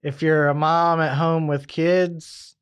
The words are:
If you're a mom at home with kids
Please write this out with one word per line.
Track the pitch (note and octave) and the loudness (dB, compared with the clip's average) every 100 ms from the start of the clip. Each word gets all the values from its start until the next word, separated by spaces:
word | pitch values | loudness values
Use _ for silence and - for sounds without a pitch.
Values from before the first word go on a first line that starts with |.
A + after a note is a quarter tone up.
If | D3 C#3 | -10 -4
you're | D#3 D#3 D3 | 0 2 2
a | |
mom | D3 D#3 E3+ E3+ E3 | 2 0 2 2 2
at | D#3 C#3 | 0 0
home | E3 E3 D#3 | 0 0 -2
with | C#3+ C#3+ | -4 -6
kids | - E3 F3+ F3+ E3+ - - - _ | -2 0 2 0 -4 -16 -20 -20 _